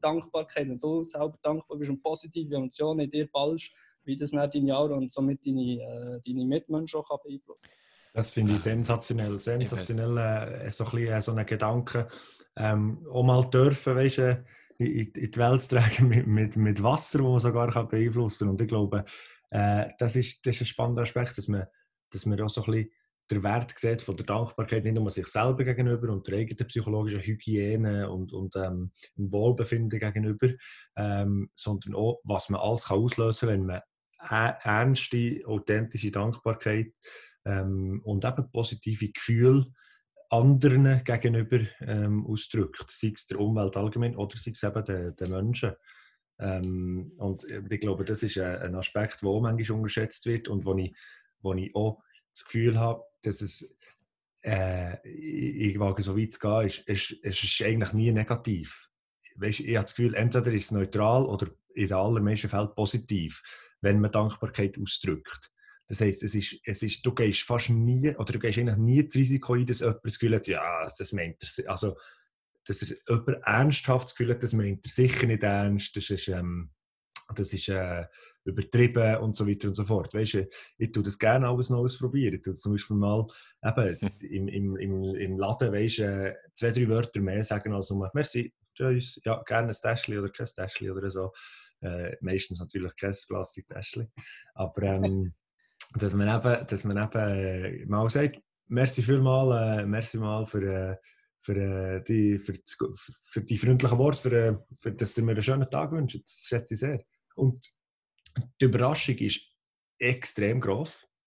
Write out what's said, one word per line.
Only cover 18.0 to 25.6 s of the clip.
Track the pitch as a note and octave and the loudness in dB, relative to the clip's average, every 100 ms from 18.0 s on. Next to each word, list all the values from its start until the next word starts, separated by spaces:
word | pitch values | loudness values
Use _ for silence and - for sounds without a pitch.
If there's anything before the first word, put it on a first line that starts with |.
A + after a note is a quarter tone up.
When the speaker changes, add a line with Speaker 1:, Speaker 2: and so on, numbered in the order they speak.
| A#2 A#2+ A2 - G2+ | 2 2 0 0 0
Speaker 2:
kann. | |
Und | F#2+ | 0
ich | A2 | 0
glaube, | A2 G2+ G2+ - - - - - | 0 0 -2 -4 -14 -20 -20 -6
äh, | G#2+ G#2 G#2 - - | 0 2 2 0 -2
das | A#2+ B2+ | 0 0
ist, | A#2+ - B2+ | -2 -2 -4
das | |
ist | A#2 | -2
ein | A#2+ | -4
spannender | - A#2+ A#2+ | -2 -2 0
Aspekt, | A#2 B2 A#2+ - | -2 -2 -4 -6
dass | G#2 | -4
man, | G2+ F#2+ _ _ _ _ | -4 -4 _ _ _ _
dass | G2 | -6
man | G#2+ G2+ | -2 0
auch | G#2+ | -2
so | - | -2
ein | A2 | -2
bisschen | A2 A2 _ _ _ - | -2 -2 _ _ _ -4
den | G#2 | -2
Wert | G2+ A#2 B2 - | 0 -2 -4 -4
sieht | A#2 A2+ | -2 -2
von | - F2+ | -4 -8
der | |
Dankbarkeit, | - G#2+ A#2 - G#2+ A2+ | -2 -2 -2 -4 -2 0
nicht | A2 | 0
nur | A2 G2+ | 0 -2
sich | F#2+ F2+ | -4 -4
selber | A2 B2 C3 | 0 2 2